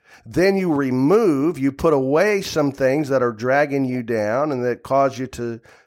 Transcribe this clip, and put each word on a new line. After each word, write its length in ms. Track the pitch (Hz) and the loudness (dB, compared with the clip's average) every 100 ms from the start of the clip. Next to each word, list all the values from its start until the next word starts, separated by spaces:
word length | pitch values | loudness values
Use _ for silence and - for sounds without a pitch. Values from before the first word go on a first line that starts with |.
| _ - | _ -20
then 320 | - 120 190 196 | -8 0 2 2
you 160 | 185 | 0
remove, 880 | 143 139 127 139 208 214 139 151 147 | 0 0 2 4 4 4 2 0 0
you 140 | 135 | -4
put 200 | 135 170 | 0 0
away 480 | 143 131 151 208 202 | 2 2 2 2 0
some 300 | 180 160 143 | -2 -2 -2
things 380 | 127 131 143 139 | 0 0 0 0
that 120 | 135 | 0
are 120 | 120 | 0
dragging 520 | 107 123 139 147 139 | -2 0 0 0 0
you 200 | 131 127 | -2 -4
down 480 | 113 113 104 120 156 | -4 -2 -2 -2 -2
and 120 | 131 | -2
that 200 | 123 117 | -4 -4
cause 340 | - 135 139 120 | -2 0 0 -2
you 80 | 131 | -10
to, 340 | - 120 113 _ - | -8 -8 -10 _ -20